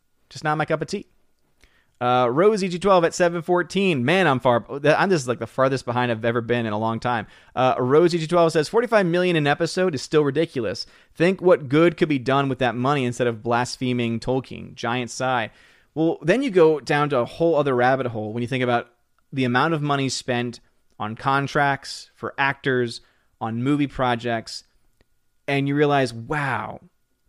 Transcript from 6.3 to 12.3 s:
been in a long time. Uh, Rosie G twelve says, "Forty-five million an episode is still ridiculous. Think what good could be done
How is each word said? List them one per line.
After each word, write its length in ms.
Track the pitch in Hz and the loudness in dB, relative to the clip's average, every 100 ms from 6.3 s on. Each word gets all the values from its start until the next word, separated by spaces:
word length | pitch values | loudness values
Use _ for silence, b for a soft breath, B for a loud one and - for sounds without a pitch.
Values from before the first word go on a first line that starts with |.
| 120 | -2
been 260 | 117 120 113 | 0 -2 -2
in 60 | |
a 60 | 104 | -2
long 220 | 113 113 | -2 -4
time. 260 | 123 120 - b b - | -2 -4 -6 b b 0
Uh, 180 | 131 - | 0 2
Rosie 400 | 127 147 175 170 | 2 4 4 2
G 80 | 160 | 0
twelve 260 | 175 165 | 2 2
says, 160 | 156 151 | 2 0
"Forty-five 380 | 220 247 220 180 | 0 2 2 2
million 280 | 175 180 | 0 0
an 120 | 165 143 | 2 0
episode 480 | 143 165 - 185 | 0 -2 -2 -2
is 80 | 139 | -2
still 200 | - 156 | 0 2
ridiculous. 640 | 147 139 160 135 104 107 - b b | 2 0 -2 -4 -4 -6 -12 b b
Think 260 | - 170 190 | 0 0 2
what 280 | 180 - 139 | 4 4 4
good 280 | 147 170 160 | 4 4 2
could 120 | 165 | 0
be 100 | 139 | 0
done 300 | 123 | 0